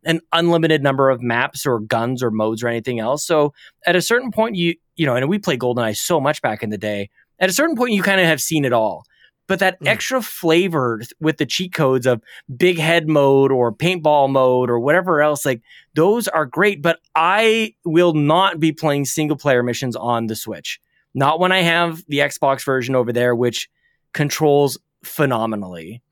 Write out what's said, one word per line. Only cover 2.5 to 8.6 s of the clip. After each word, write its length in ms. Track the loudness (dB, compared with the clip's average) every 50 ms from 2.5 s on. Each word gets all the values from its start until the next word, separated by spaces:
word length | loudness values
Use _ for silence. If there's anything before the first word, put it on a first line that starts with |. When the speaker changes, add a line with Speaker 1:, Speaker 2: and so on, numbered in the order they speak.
| -2 -2
Speaker 1:
or 60 | -4 -4
anything 320 | -4 -4 -4 -6 -6 -4
else. 240 | -2 -2 -4 -4 -2
So 280 | 0 2 2 2 0 _ _ -20 -20 _ _ -2
at 100 | 0 0
a 60 | 0
certain 280 | 2 2 0 0 -2 -2
point, 260 | -2 -2 -2 -2 -2
you, 180 | -2 -2 -2 -2 _ _ _ _
you 100 | -2 0
know, 80 | 0 0
and 100 | 0 0 0
we 80 | -2 -2
played 220 | -2 -4 -4 -2
GoldenEye 360 | -2 -2 -2 0 -2 -2 -4
so 240 | -6 -4 -2 0 0
much 220 | 0 0 -2 -2
back 200 | -4 -4 -4 -4
in 60 | -6 -6
the 80 | -6
day, 320 | -6 -6 -6 -6 -6 -8 -10 _ _ _ _ _ _
at 80 | -2 0
a 40 | 2
certain 200 | 0 0 0 0
point, 200 | -2 0 0 0
you 80 | 0
kinda 240 | 2 2 2 2 4
have 140 | 2 2 0
seen 240 | -2 -2 -2 0